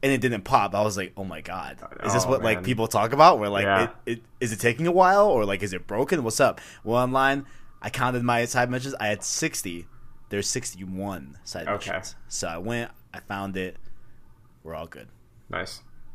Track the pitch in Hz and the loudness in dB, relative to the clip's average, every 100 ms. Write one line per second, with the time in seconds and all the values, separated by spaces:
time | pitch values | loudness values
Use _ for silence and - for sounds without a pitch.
0 | 139 135 123 113 92 127 101 98 107 98 | 2 2 2 0 2 4 4 2 2 0
1 | 92 - 98 80 - 92 71 - - - | -6 -8 -10 -10 -8 -8 -10 -12 -16 -8
2 | - - 117 131 113 107 95 117 113 107 | 0 0 2 2 2 2 0 0 2 2
3 | 113 139 160 151 104 101 98 98 117 - | 2 8 8 8 2 0 4 4 2 -4
4 | - 117 - - 123 107 113 120 170 175 | -8 -8 -10 -6 -4 0 0 2 2 6
5 | 185 196 208 135 104 98 101 90 - 104 | 6 8 6 6 2 0 -2 -6 -4 -2
6 | 131 175 113 - 131 - - - - 117 | 0 2 0 4 4 2 -12 -12 0 2
7 | 127 131 135 139 139 - - - 107 127 | 2 2 2 2 -4 -16 -18 -12 -8 -2
8 | 127 123 120 117 120 131 123 127 135 135 | 0 0 2 2 2 0 0 -2 -6 -4
9 | 107 104 - - 160 - 95 85 - - | -2 -2 -4 -4 -4 -4 -8 -10 -12 -16
10 | - - - 101 98 127 - 92 95 95 | -16 -16 -6 -4 -2 -4 -6 -10 -10 -8
11 | 98 90 69 71 - 90 80 101 - 90 | -6 -8 -12 -18 -14 -10 -6 -6 -4 -6
12 | - - - - 90 82 98 120 117 - | -8 -14 -10 -8 -6 -6 -6 -6 -6 -12
13 | - 92 - 101 98 95 92 - - - | -20 -20 -10 -8 -6 -6 -8 -8 -10 -10
14 | - - - - - - 80 80 82 - | -12 -18 -20 -20 -20 -20 -14 -12 -12 -16
15 | 60 - - - - 85 92 - - - | -20 -20 -20 -20 -10 -8 -8 -12 -18 -18
16 | - | -16